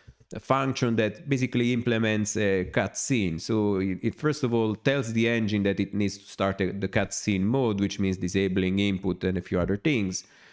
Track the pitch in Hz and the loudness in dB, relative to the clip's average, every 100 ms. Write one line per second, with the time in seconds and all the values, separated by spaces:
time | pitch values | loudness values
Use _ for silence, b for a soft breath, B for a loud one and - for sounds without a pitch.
0 | B B - - - 135 135 123 123 117 | B B -16 -8 -2 0 0 0 0 2
1 | 107 101 143 135 127 127 120 123 120 113 | 0 -2 -2 0 0 0 0 0 0 2
2 | 110 107 104 107 101 95 90 - 98 - | 2 2 0 0 2 2 0 -2 -2 -2
3 | - 127 92 82 - 110 104 95 95 90 | 0 2 0 -2 -2 2 2 2 0 -2
4 | 117 - 151 147 123 117 110 104 139 139 | -4 -2 -2 0 0 2 0 0 0 0
5 | 117 117 113 117 107 104 98 95 98 101 | 0 0 2 2 0 2 2 0 0 0
6 | 101 - - - 98 95 90 98 95 110 | -2 -2 -10 -2 -2 0 -2 -2 -2 0
7 | 98 - - 95 98 135 120 101 98 - | -2 -2 0 0 2 0 0 0 0 0
8 | 98 92 92 98 95 95 92 98 101 92 | -2 -2 -2 0 2 2 2 2 2 0
9 | 95 87 95 92 - 92 87 101 160 131 | -2 -2 -2 -2 -2 0 0 0 0 0
10 | 95 90 - B B | 0 -4 -10 B B